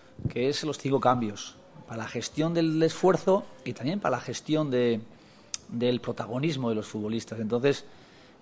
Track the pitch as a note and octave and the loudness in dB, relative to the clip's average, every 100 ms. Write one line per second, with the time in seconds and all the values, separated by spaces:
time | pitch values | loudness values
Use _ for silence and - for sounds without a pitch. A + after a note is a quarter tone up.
0 | - - - B2 C3 C#3+ D#3 C#3 C#3 C3+ | -20 -6 -4 0 0 0 -4 -4 0 2
1 | B2 B2+ A2 G2+ - - - - - A2+ | 4 4 0 -4 -12 -16 -20 -20 -14 -10
2 | G#2+ B2 - - D#3+ E3+ D#3+ D#3 D#3+ D#3+ | -8 -6 -6 -2 0 2 2 4 2 4
3 | F#3 F#3 - G3 - - - A#2 C3 G3+ | 4 4 4 2 0 -12 -10 -4 -2 0
4 | D#3 B2 - A#2+ - D#3 D3+ B2 A#2+ A2+ | 0 -2 -4 -8 0 0 2 2 2 2
5 | G#2+ - - - - - - A#2+ B2 B2 | -4 -18 -20 -20 -12 -12 -8 -2 0 0
6 | - A2+ G#2 B2 D#3 C3 A#2+ G#2+ G#2 A2 | -2 -6 -4 -2 -2 0 0 -2 -2 -6
7 | G#2 A2+ - A2 G#2+ A#2+ C#3 C#3 - - | -4 -4 -6 -6 -2 2 2 0 -4 -20
8 | - - - - | -20 -20 -20 -20